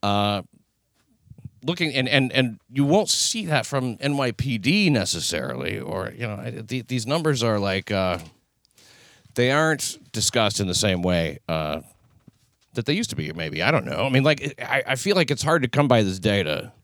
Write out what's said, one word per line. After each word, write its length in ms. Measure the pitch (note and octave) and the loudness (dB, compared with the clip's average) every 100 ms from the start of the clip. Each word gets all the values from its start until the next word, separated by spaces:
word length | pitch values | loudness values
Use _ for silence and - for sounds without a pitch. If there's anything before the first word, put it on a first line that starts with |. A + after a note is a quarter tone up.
Uh, 420 | G2+ G2+ G2+ G2+ - _ _ _ _ _ _ _ _ - - _ | 2 2 2 0 -6 _ _ _ _ _ _ _ _ -20 -20 _
looking, 280 | C#3 F3 E3 | -6 -2 0
and, 140 | C3 B2+ | 0 2
and, 240 | C#3 B2+ | 2 4
and 280 | C3 B2+ G#2+ _ | 2 0 -2 _
you 120 | B2+ | 0
won't 240 | C#3+ F#3 G#3 | 4 4 4
see 380 | - - A3 F#3 | 0 0 -2 0
that 200 | D3 - | 0 0
from 300 | C#3 B2+ A2 | -2 -2 -2
N 160 | C#3 C#3+ | -2 0
Y 140 | B2+ | -2
P 280 | - C#3 A#2 | -2 -2 0
D 320 | G#2 G3 F#3+ | 2 4 4
necessarily, 920 | C3 F2+ E2 - D#2+ B1+ B1+ D2+ G#2 | 4 2 -2 -2 -4 -4 -4 -6 -6
or, 320 | - F#2+ G2+ - | -6 -6 -6 -8
you 100 | A#2 | -8
know, 100 | G2+ | -6
I, 140 | A#2 | -8
the, 320 | B2+ A2 B2+ | -10 -8 -8
these 220 | A2+ B2 | -4 -4
numbers 380 | A2 D#3 D#3 C3+ | -2 0 0 2
are 160 | A2+ G#2+ | 2 2
like, 320 | G2 F#2+ - | 0 -2 -2
uh, 280 | G2+ F#2 E2+ E2 _ _ _ _ _ - - - _ _ | 0 0 -2 -6 _ _ _ _ _ -20 -20 -20 _ _
they 160 | - B2 | 0 2
aren't 480 | C#3+ D#3+ D3 - - - | 4 2 0 -4 -8 -10
discussed 480 | - G#2 A#2+ G#2+ G2+ | -4 -2 2 0 0
in 60 | G2 | 0
the 60 | |
same 280 | F2 G#2+ F#2 | 2 2 2
way, 360 | F2+ F2 E2 D2 - | 2 2 0 -4 -6
uh, 320 | D#2+ D2+ D#2 - _ _ _ - _ _ _ _ | -4 -2 -6 -10 _ _ _ -20 _ _ _ _
that 120 | - A#2+ | -6 -2
they 80 | |
used 160 | E3 A#3 | -2 -2
to 60 | - | -6
be, 160 | D#2 | -8
maybe. 300 | E2 D#2+ D2 | -6 -6 0
I 80 | F#2+ | 2
don't 140 | D3+ | 2
know. 200 | B2 C#2+ | 0 -2
I 40 | C3 | 2
mean, 140 | C3 | 2
like, 320 | C3+ D3 C#3+ - | 2 0 -4 -10
I, 200 | B2 C3 - | -4 -4 -2
I 60 | C3 | -4
feel 200 | G3 F#3+ | 0 2
like 140 | D#3 | 2
it's 120 | C3+ | 0
hard 200 | D3 E3 | 0 0
to 60 | B2+ | 2
come 200 | C#3+ C#3+ | 2 4
by 140 | A#2+ | 6
this 160 | G2+ F#2 | 4 2
data. 520 | G#2+ G2+ D#2 D2+ - - | 0 2 0 -4 -6 -16